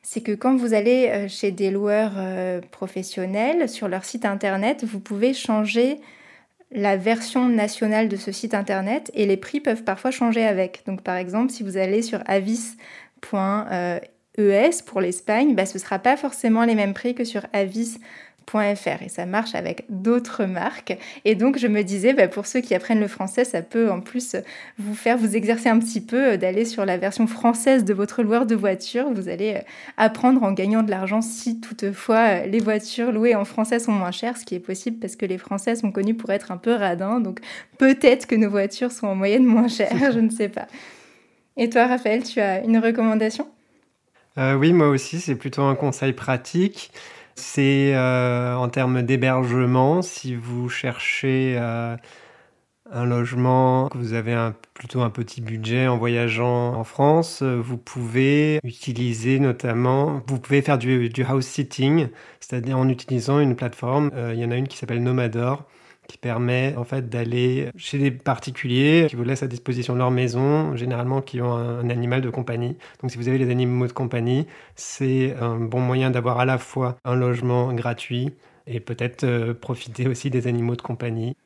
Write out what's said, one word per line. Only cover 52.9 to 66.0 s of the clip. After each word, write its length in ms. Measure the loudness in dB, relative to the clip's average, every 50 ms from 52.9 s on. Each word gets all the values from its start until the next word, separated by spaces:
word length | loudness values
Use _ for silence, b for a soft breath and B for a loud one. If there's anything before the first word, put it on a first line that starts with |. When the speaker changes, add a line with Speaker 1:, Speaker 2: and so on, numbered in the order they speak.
Speaker 2:
un 140 | -6 -2 0
logement, 840 | 0 0 0 0 -2 0 0 2 4 4 6 6 4 4 2 0 -2
que 80 | -4 -6
vous 140 | -6 -4 -4
avez 200 | -4 -2 -2 0
un, 220 | 0 0 -2 -4 -8 -18 _ _
plutôt 280 | -20 -18 -6 -2 -2
un 100 | -2 -2
petit 300 | -2 -6 -8 -8 -8 -10
budget 460 | -8 -8 -6 -6 -4 -2 0 2 2
en 100 | 2 2
voyageant 760 | 2 0 0 0 0 0 0 0 0 0 2 2 2 0 0 -2
en 100 | -4 -6
France, 580 | -6 0 2 4 6 6 4 2 0 -4 -2 -2
euh, 120 | 0 0 0
vous 160 | -2 -4 -6
pouvez 840 | -8 _ -10 -8 -6 -6 0 2 2 4 4 4 4 4 2 0 0 -2
utiliser 760 | -6 -12 -8 -8 -6 -2 -2 -2 -2 -2 -2 0 2 2 4
notamment, 840 | 4 2 2 0 -2 -2 0 2 2 2 2 2 0 0 -2 -6 -4
vous 120 | -6 -6 -6
pouvez 240 | 0 2 2 2 4
faire 160 | 4 2 2
du, 300 | 2 2 2 2 0 0
du 140 | -2 -2 -2
house 220 | 0 0 -2 -2
sitting, 600 | -2 -4 -6 -6 -6 -2 0 2 4 4 4 2 0 B B B B B B
c'est-à-dire 380 | -14 -8 -8 -6 -4 -2 0
en 120 | 2 2 2
utilisant 500 | 0 -2 -4 -4 -4 -2 0 2 2 4
une 160 | 4 4 2
plateforme. 540 | 0 -4 -8 -6 -6 -4 -2 0 0 0 0 -2
Euh, 180 | -4 -6 -4 -4
il 60 | -2
y 60 | -2
en 40 | -2
a 60 | -2
une 120 | -2 -4
qui 100 | -4 -8
s'appelle 260 | -12 -8 -4 -2 -2 0
Nomador, 600 | 0 0 0 0 -2 -2 -2 -2 -2 -2 -4 -8 b b b b b b b